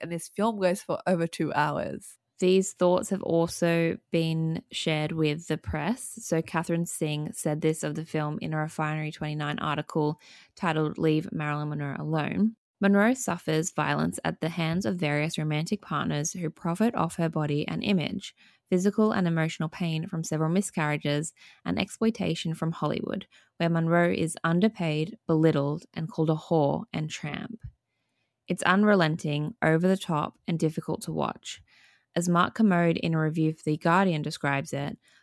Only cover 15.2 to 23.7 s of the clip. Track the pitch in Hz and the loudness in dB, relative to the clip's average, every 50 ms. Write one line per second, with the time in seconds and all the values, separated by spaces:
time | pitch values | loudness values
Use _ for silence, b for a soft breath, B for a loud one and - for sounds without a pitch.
15.2 | 151 165 - - 151 151 151 151 160 - 214 202 - - 160 147 - 160 156 147 | 0 -2 -2 -2 -2 0 0 0 0 -2 -4 -4 -4 -4 -4 -2 -2 -2 -2 -2
16.2 | 147 - - 180 170 156 - - - 170 170 - 220 233 233 - 165 170 - - | -2 -4 -4 -6 -6 -6 -6 -6 -4 -4 0 2 0 0 2 0 -2 -2 0 0
17.2 | 165 165 - 156 151 147 143 147 - - 160 165 - - 202 175 143 - - 196 | -2 0 0 0 0 0 0 -2 -2 -2 -4 -4 0 2 2 2 0 -2 -4 -8
18.2 | - - - b b b b b b - 190 180 185 202 - - 214 214 - - | -10 -12 -18 b b b b b b -2 0 2 2 2 2 4 2 2 2 2
19.2 | 180 170 165 165 160 160 - - 160 160 - - 180 165 160 160 165 - - 165 | 0 0 2 0 0 -2 -2 -2 -4 -4 -4 -4 -2 -2 -2 -2 -4 -4 -6 -6
20.2 | 160 - 160 151 160 160 170 196 202 - - 180 156 151 147 147 - 147 147 147 | -4 -2 -2 0 0 2 2 2 0 0 -2 -2 0 0 0 0 0 0 0 0
21.2 | 160 - - B B B B B B - - - 196 - - - 226 226 226 - | -2 -4 -8 B B B B B B -2 0 0 -2 -2 -2 0 0 0 0 0
22.2 | 185 175 165 - - 170 160 - 165 165 165 - 156 151 - - - - - 196 | -2 -2 -2 -2 -4 -4 -4 -2 -4 -4 -4 -2 -2 -2 -2 -4 -4 -6 -6 -6
23.2 | - - b b b b b - 170 165 | -8 -12 b b b b b -2 0 0